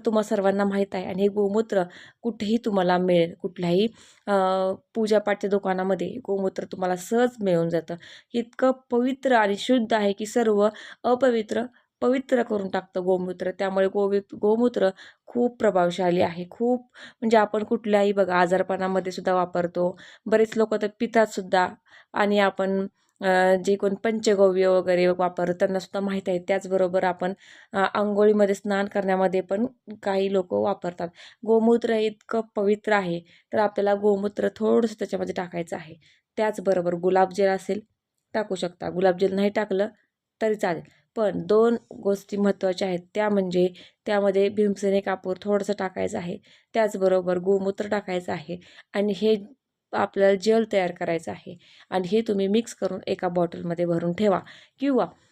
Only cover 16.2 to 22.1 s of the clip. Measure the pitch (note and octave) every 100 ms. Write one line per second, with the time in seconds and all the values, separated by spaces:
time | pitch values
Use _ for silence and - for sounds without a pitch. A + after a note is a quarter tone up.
16.2 | F#3+ E3+ F3+ - A#3+ B3 - - - _
17.2 | A3+ A3 G#3 A3 G#3+ A#3 G#3 G#3 G3+ G3+
18.2 | F3+ F3+ F3+ F#3 F#3 F#3+ F#3 F#3+ F#3 F3+
19.2 | F#3 F#3 F3 F3 F3 F3+ F3+ F3+ - -
20.2 | G#3 A3 A3 A3+ A3 G#3+ G#3 - A3+ A3+
21.2 | G#3+ G#3+ F#3 F#3+ F3+ - _ - _